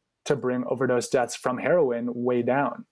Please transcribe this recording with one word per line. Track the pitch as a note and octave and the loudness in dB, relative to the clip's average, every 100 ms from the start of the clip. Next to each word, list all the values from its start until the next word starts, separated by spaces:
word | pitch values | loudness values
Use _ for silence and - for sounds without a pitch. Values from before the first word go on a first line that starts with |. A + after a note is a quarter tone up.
| _ _ - | _ _ -2
to | C#3 | -2
bring | B2 B2+ B2 | 0 -2 -2
overdose | B2 C3 B2 A2 | -2 2 0 2
deaths | C3 A#2+ - | 0 0 -2
from | C3 B2+ | -4 -2
heroin | C3+ E3+ C3+ A#2 A#2+ | 2 4 2 0 -4
way | A#2+ B2 B2 | -4 0 0
down. | B2 C3 C#3 - - | 2 0 0 -4 -14